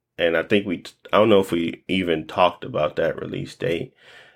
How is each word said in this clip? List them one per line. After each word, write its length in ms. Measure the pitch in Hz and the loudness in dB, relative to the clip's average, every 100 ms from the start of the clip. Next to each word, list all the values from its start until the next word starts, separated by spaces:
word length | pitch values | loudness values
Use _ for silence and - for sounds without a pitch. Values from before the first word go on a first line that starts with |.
| _ - | _ -2
and 180 | 85 82 | 0 0
I 60 | |
think 240 | 82 104 98 | 2 0 0
we, 160 | 80 - _ - | -6 -8 _ 0
I 60 | 98 | 4
don't 100 | 110 | 6
know 100 | 101 | 4
if 120 | 95 | 4
we 320 | 85 82 - - | -2 -2 -6 -4
even 400 | 92 87 80 76 | -2 0 -2 -2
talked 380 | - 87 - | 0 0 0
about 320 | 65 69 76 - | -8 -4 -2 -2
that 240 | 80 - | -2 -4
release 340 | - - - | -8 -10 -10
date. 400 | - - 82 - _ - - - | -8 -6 -4 -8 _ -20 -20 -20